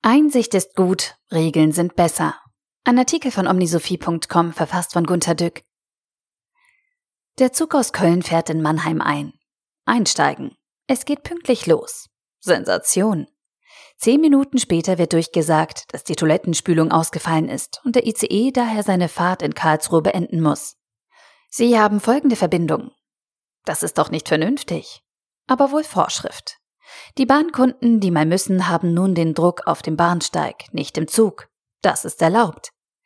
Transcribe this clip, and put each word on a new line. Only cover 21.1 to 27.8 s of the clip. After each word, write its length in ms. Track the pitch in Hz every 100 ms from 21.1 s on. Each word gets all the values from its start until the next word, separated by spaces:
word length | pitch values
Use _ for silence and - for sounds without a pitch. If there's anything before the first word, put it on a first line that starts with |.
| _ _ _ _
„Sie 260 | - 240 233
haben 220 | 214 208
folgende 360 | 226 269 294 226
Verbindung.“ 540 | 175 175 165 156 - _ _ _ _ _ _ _
Das 200 | - 160
ist 160 | 170 -
doch 100 | 156
nicht 180 | 156 -
vernünftig. 760 | 156 170 285 - 165 - - _ _ _ _ -
Aber 260 | 254 277
wohl 120 | 294
Vorschrift. 720 | 311 190 - - - - - - _ _ - - - -
Die 80 | 254
Bahnkunden, 720 | 285 330 302 254 254